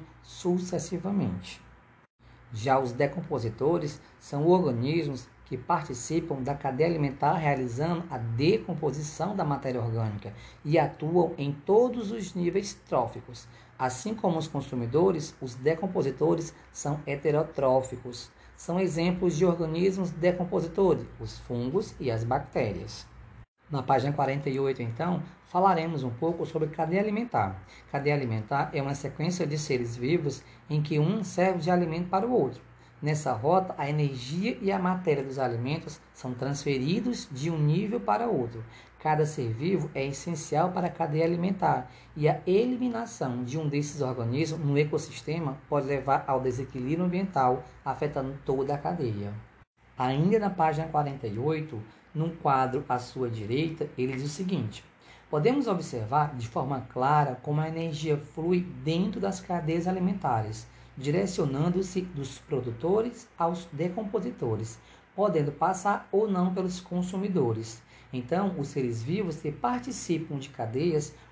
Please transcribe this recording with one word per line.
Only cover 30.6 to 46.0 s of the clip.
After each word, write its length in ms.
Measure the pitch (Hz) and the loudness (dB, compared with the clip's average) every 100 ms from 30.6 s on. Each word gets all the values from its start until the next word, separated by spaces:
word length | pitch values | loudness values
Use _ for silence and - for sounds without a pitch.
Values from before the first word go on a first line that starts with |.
| - | -4
em 120 | 151 | -2
que 160 | 151 151 | 2 2
um 240 | 156 220 | 2 2
serve 380 | 180 - 185 175 | 0 2 2 2
de 100 | 160 | 2
alimento 400 | 180 165 165 180 | 4 2 -2 0
para 160 | 190 233 | 0 2
o 60 | |
outro. 300 | 240 127 117 - - - - | 2 2 -2 -16 -20 -20 -6
Nessa 320 | 147 151 143 | -2 0 0
rota, 420 | 117 139 185 185 - | 0 4 4 4 -2
a 120 | 143 | -2
energia 680 | 151 143 127 123 170 220 254 | 2 2 0 -6 -2 -2 0
e 100 | 196 | 0
a 80 | 196 | 2
matéria 420 | 180 180 165 139 | 2 0 2 2
dos 160 | 139 131 | 0 -2
alimentos 640 | 127 117 123 147 156 - - | 0 0 -2 -2 -6 -14 -18
são 200 | - 127 | -10 -8
transferidos 920 | 123 135 143 147 131 139 214 240 226 - | -4 -4 -2 0 0 2 2 0 -4 -6
de 220 | 127 160 | -4 -2
um 80 | 160 | 2
nível 400 | 147 170 214 233 | 4 4 2 -2
para 280 | 202 214 240 | 2 2 2
outro. 360 | 156 117 113 - - - - | 0 -2 -6 -12 -16 -20 -4
Cada 260 | 156 156 151 | 2 4 2
ser 260 | - 117 | 0 -4
vivo 400 | 113 165 180 - | 0 2 2 0
é 120 | 139 139 | -2 -4
essencial 640 | 139 175 160 - 147 180 | -4 -6 -6 0 2 2
para 160 | 180 175 | 2 -2
a 40 | |
cadeia 340 | - 147 151 165 | -2 0 2 2
alimentar 640 | 175 180 190 160 131 - - - 156 | 2 0 2 2 2 -2 -14 -14 2
e 140 | 151 | 2
a 100 | 156 180 | 2 4
eliminação 960 | 196 247 247 247 226 226 - 139 120 | 4 4 0 -2 -2 -6 -4 -4 -2
de 140 | 123 156 | -2 -2
um 100 | 151 | 0
desses 320 | 143 147 147 | 0 -2 -2
organismos 640 | 131 123 117 135 160 160 | -2 -2 0 0 0 0
no 160 | 143 143 | 2 4
ecossistema 800 | 147 151 - - - 165 147 - - | 2 0 -4 -10 -6 -4 -4 -6 -2
pode 200 | 147 135 | 0 0
levar 360 | 143 | -2